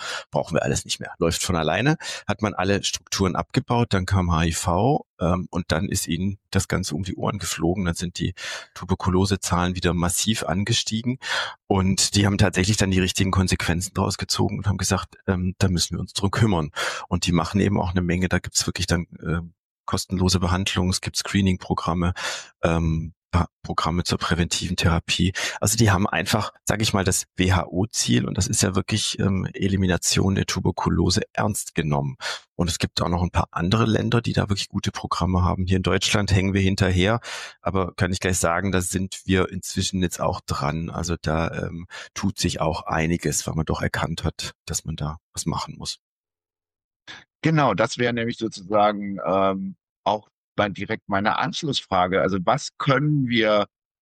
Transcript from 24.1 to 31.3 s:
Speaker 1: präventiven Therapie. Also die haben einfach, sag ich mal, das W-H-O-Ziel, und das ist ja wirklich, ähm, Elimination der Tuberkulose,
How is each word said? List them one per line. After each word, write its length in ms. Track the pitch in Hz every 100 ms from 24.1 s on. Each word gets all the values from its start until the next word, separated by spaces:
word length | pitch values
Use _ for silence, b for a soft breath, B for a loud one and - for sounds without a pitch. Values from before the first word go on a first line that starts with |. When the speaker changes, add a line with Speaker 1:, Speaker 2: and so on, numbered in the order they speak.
| -
Speaker 1:
präventiven 580 | - 82 85 - 87 92
Therapie. 560 | - 82 - - 90 - B B
Also 160 | 101 113
die 140 | 113
haben 160 | 92 104
einfach, 460 | 80 95 113 107 -
sag 160 | - 104
ich 120 | 107
mal, 100 | 101
das 220 | 95 92 -
W-H-O-Ziel, 920 | - 90 92 - 87 107 - - - 62
und 120 | 50
das 80 | 95
ist 160 | -
ja 140 | 98 95
wirklich, 420 | 90 107 - -
ähm, 300 | 98 95 92
Elimination 840 | - 95 95 92 85 - - 98 98
der 100 | -
Tuberkulose, 760 | - - 87 - 87 87 98 -